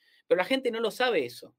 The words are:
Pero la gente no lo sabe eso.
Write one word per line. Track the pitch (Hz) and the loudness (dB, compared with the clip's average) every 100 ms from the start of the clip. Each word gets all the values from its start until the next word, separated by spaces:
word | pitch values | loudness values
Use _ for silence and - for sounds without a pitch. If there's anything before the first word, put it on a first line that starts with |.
| _ _ _ | _ _ _
Pero | 175 | 0
la | |
gente | 180 269 262 | 2 0 0
no | 226 | -2
lo | 226 | -2
sabe | 196 254 196 | 0 0 2
eso. | 123 - - | -2 -6 -18